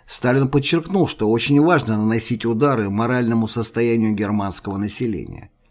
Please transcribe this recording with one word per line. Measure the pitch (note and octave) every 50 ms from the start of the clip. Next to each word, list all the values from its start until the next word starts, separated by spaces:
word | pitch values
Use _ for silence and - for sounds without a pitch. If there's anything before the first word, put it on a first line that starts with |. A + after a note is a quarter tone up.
| _ -
Сталин | - - - B2 B2+ C#3 C3+ C3
подчеркнул, | C#3+ C#3+ C3+ - E3+ E3+ E3 - F#3+ G3 D#3
что | A#2+ - - A2 G#2+
очень | A2+ A#2 - C#3 C#3+ C#3+
важно | D3+ E3+ F3+ D3+ B2 A2+ A2
наносить | G#2+ G#2+ A2 A2+ A2+ - - A#2+ A2 -
удары | A#2 A2+ A2 C#3+ C#3+ C3+ A2+ G#2 G2
моральному | G2 G#2+ A#2 A#2 B2 B2 B2 A2+ A#2 A2+ A2+
состоянию | G#2+ - A#2+ A2 - - A2+ A#2 A#2 A#2 A#2 A2 A2 G#2+
германского | G2+ G#2 G2+ G#2+ G#2 G2 G2 F2 - - G2+ G2 G2
населения. | G2+ G#2 - - B2+ A#2 G2+ D#2 A1 - - - - - _ _ _ _